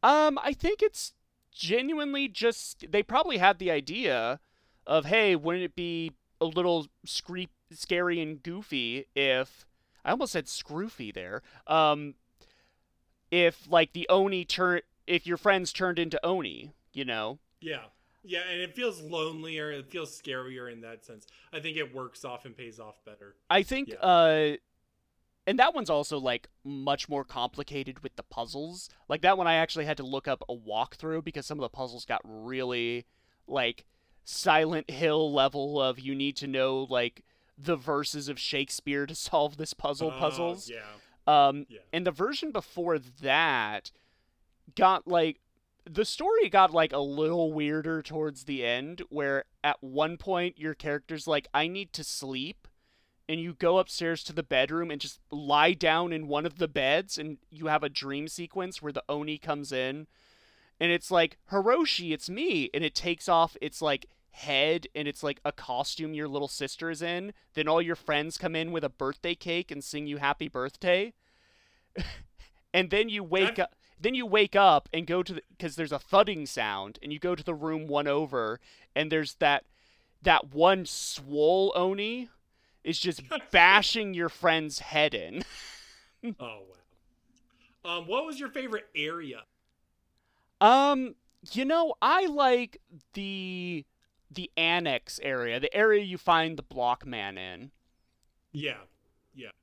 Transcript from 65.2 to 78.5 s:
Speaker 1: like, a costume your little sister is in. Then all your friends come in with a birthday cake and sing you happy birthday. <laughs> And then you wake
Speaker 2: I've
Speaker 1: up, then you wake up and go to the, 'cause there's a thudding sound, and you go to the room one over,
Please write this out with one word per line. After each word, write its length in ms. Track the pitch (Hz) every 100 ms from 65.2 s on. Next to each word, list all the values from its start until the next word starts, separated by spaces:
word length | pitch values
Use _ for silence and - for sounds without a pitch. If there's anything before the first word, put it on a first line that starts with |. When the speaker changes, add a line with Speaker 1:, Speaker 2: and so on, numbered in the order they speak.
Speaker 1:
like, 180 | 151 143
a 80 | 147
costume 600 | - - 123 139 - 156
your 140 | 156 147
little 200 | 139 139
sister 420 | - 135 - 165
is 100 | 156
in. 320 | 170 175 196 - _
Then 140 | - 156
all 120 | 160
your 160 | 170 165
friends 400 | - 147 156 -
come 180 | 185
in 160 | 160 160
with 140 | 170
a 60 | 147
birthday 440 | _ 135 143 170
cake 360 | 175 175 170 180
and 120 | 143
sing 240 | - 147 147
you 120 | 143
happy 300 | 143 147 151
birthday. 640 | 131 131 - 180 180 214 - _ _ _ _ _ _ _ -
<laughs> 80 | - - - _ - _ _
And 160 | 175 185
then 180 | 196 226
you 160 | 214
wake 280 | 180 185 196
Speaker 2:
I've 80 | 226
Speaker 1:
up, 160 | 185 _ _ _
then 160 | 220
you 120 | 262 233
wake 280 | 208 202
up 320 | 196 196 151 -
and 140 | 160 165
go 160 | 175
to 100 | 180
the, 80 | 170 - _
'cause 180 | 170 139
there's 160 | 156
a 60 | 143
thudding 460 | - 196 208 185
sound, 540 | 143 - 110 98 98 110
and 80 | 143
you 80 | 151
go 160 | 180
to 80 | 175
the 120 | 156
room 320 | 156 156 160 156
one 200 | 143 147
over, 540 | 143 156 131 113